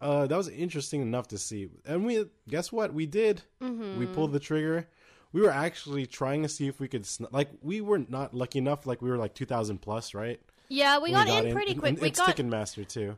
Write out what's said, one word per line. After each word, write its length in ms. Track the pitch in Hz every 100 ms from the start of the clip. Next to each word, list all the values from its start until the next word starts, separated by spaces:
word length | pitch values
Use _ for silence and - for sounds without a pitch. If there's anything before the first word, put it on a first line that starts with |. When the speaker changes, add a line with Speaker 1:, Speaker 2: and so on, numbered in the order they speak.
Speaker 1:
uh, 260 | 143 143 139
that 100 | 165
was 120 | 175
interesting 540 | 123 175 156 139 147
enough 260 | 120 123 117
to 100 | 101
see. 300 | - 107 95 -
And 200 | - 170 220
we, 180 | 226 196 _ -
guess 240 | 151 175
what? 220 | 226 214
We 100 | 151 156
did. 360 | 196 220 208 - -
Speaker 2:
Mm-hmm. 360 | 254 226 208 190
Speaker 1:
We 80 | 120
pulled 260 | 147 156
the 80 | 143
trigger. 480 | - 156 156 165 165 _ - - _
We 100 | 165
were 80 | 208
actually 540 | 139 165 - 143 139 127
trying 360 | - 135 147
to 60 | 151
see 180 | - 139
if 140 | -
we 80 | 135
could, 160 | 120 98
sn-, 220 | - 117
like, 200 | 135 143 -
we 200 | 143 208
were 160 | 208 202 120
not 260 | 131 139
lucky 240 | 123 127 139
enough. 260 | 131 143 131
Like, 140 | 120
we 80 | 123
were, 80 | 123
like, 160 | 107
two 120 | - 131
thousand 320 | 123 107 98
plus, 300 | - 110 -
right? 260 | 101 113 120 _ _ -
Speaker 2:
Yeah, 260 | 269 285 285
we 120 | 330
Speaker 1:
When 20 |
Speaker 2:
got 120 | 381 415
Speaker 1:
we 40 |
got 60 | 415
Speaker 2:
in 60 | 466
Speaker 1:
in, 40 | 403
Speaker 2:
pretty 160 | 403
Speaker 1:
and, 80 | 302
Speaker 2:
quick. 120 | -
Speaker 1:
and 60 | -
Speaker 2:
We 80 | -
Speaker 1:
it's 100 | -
Speaker 2:
got 160 | 370 330
Speaker 1:
Ticketmaster 500 | 123 110 107 - 101
too. 300 | 117 101